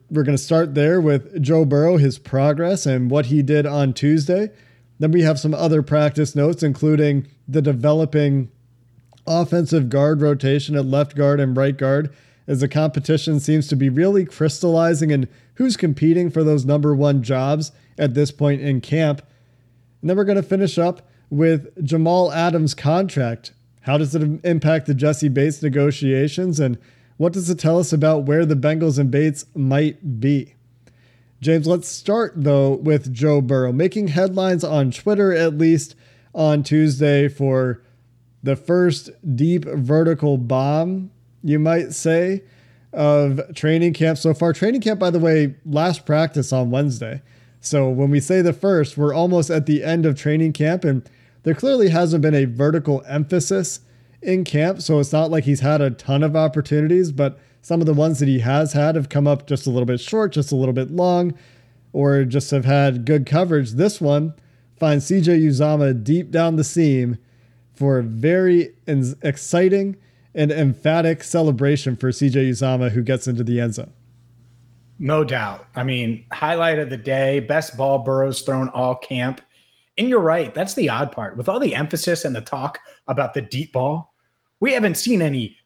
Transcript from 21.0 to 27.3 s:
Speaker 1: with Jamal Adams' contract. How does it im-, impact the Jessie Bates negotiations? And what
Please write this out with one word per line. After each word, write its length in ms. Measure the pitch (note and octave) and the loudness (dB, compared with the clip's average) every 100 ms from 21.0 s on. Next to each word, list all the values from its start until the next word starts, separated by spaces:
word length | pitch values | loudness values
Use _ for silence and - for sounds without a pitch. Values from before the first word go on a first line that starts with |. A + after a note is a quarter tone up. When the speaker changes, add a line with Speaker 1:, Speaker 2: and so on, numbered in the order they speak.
| _ _ - | _ _ -6
Speaker 1:
with 540 | D3 E3 D#3 D3+ F#3+ | 0 2 2 -4 -8
Jamal 480 | C#3+ D#3+ E3 F3+ F3 | -2 0 2 2 2
Adams' 420 | D#3+ E3+ E3 D#3 | 0 0 0 -2
contract. 800 | - D3 E3+ F#3+ C#3 A#2+ A2+ - _ _ _ | -2 0 0 0 -2 -4 -6 -14 _ _ _
How 160 | C3 D3 | -4 -2
does 180 | D3 D#3 | -2 -2
it 60 | |
im-, 180 | D3+ D#3 | -2 -2
impact 440 | F3 E3 D#3 D#3+ D3 | -2 0 2 0 0
the 80 | |
Jessie 340 | C3 D3 D3 D3+ | 0 0 0 0
Bates 340 | C3 D3+ D3 | 0 0 -2
negotiations? 960 | D3+ C#3 C#3+ C#3 C#3 C3 D3 D#3+ F#3 D#3 | -2 0 0 0 0 0 0 -2 -2 0
And 180 | C3 A#2+ _ _ _ - | -2 -4 _ _ _ -2
what 140 | E3+ | -2